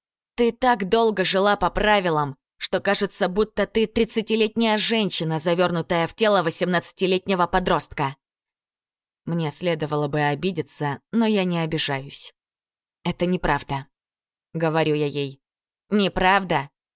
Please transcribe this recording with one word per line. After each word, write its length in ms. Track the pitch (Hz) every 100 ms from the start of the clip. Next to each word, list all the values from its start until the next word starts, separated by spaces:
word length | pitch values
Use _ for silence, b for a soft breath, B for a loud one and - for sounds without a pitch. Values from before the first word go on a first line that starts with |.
| _ _ _ -
«Ты 160 | 233
так 360 | 233 254 240 190
долго 340 | 226 226 190
жила 340 | 175 185 202 202
по 120 | 175
правилам, 680 | - 214 208 180 151 147 - _ _
что 240 | - 185
кажется, 480 | 196 202 196 - 180
будто 380 | 185 214 - 196
ты 200 | 226 220
тридцатилетняя 920 | - 220 233 214 226 220 226 226 214
женщина, 600 | 190 226 196 - 160 160
завернутая 680 | 170 170 180 170 160 170 165
в 80 |
тело 280 | - 214 196
восемнадцатилетнего 1040 | 165 - 175 175 - - 185 185 - 185 170
подростка». 720 | 190 190 165 - - 135 139 _ _ _ _ _ _ _ _ _ _ -
Мне 240 | 170 156
следовало 580 | - 180 160 151 151 147
бы 120 | 151
обидеться, 800 | 147 147 175 165 147 - 147 135 _
но 140 | 220 220
я 180 | 214
не 140 | 180 170
обижаюсь. 720 | 160 160 - 135 139 - - - _ _ _ _ _ _
«Это 220 | - - 175
неправда», — 600 | 180 165 143 - 139 139 _ _ _ _ _ _
говорю 400 | 165 165 160 156
я 120 | 151 147
ей. 360 | 143 139 135 _ _ _ _ _
«Неправда?» 760 | 208 190 - 185 196 185 156 139 _ _